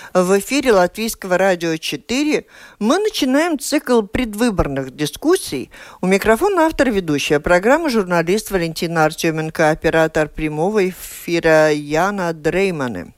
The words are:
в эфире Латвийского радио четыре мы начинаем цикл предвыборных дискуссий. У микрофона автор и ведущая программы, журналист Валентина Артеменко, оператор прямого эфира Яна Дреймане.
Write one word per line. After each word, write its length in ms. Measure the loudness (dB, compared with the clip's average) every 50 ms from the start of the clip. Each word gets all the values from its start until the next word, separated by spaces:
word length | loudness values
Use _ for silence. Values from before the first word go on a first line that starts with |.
| -14 -2 0
в 240 | 0 2 2 2
эфире 340 | 0 0 -2 -2 0 2 4
Латвийского 680 | 4 4 4 2 0 -4 -8 -8 -8 -8 -4 -2 0 2
радио 360 | 2 2 0 0 -2 -4 -4
четыре 680 | -4 -6 -8 -8 -8 -6 -4 -2 -2 0 0 0 -2 -4 -8 -16 -20 -20 -20 -8
мы 220 | -2 0 2 2 2
начинаем 580 | 2 -2 -2 -2 0 2 2 2 2 0 -2
цикл 460 | -4 -4 -4 -4 -2 0 2 2 2 2
предвыборных 920 | 0 -4 -4 -4 -4 -2 -2 -2 0 0 0 -2 -2 -4 -6 -6 -8 -6
дискуссий. 760 | -6 -6 -6 -4 -2 0 2 2 2 0 -4 -8 -8 -8 -10 -16 -20 -20 -20 -10 -4
У 60 | 0
микрофона 600 | 0 0 2 4 2 2 2 2 2 2 2 2
автор 220 | 2 2 0 0 0
и 20 |
ведущая 480 | 0 0 -2 -2 -2 -2 0 0 0 0
программы, 500 | 2 2 2 2 4 4 2 2 2 0
журналист 600 | 0 0 0 0 0 0 0 0 -2 -2 -2 -4
Валентина 540 | -4 -2 -2 -4 -4 -6 -6 -2 0 2 2
Артеменко, 680 | 2 0 -2 -2 -2 -2 -2 -4 -4 -2 0 2 2
оператор 580 | 2 0 0 0 2 2 2 2 0 -2 -2 -2
прямого 580 | -4 -6 -6 -4 -4 -2 -2 0 0 0 0
эфира 880 | 0 -4 -8 -14 -18 -18 -14 -6 -4 -2 0 4 4 6 6 6 4 2
Яна 580 | 0 -2 -2 0 0 0 0 -2 -2 -4 -4
Дреймане. 840 | -4 -4 -4 -2 0 0 0 0 -2 -2 -4 -4 -6 -8 -10 -12 -18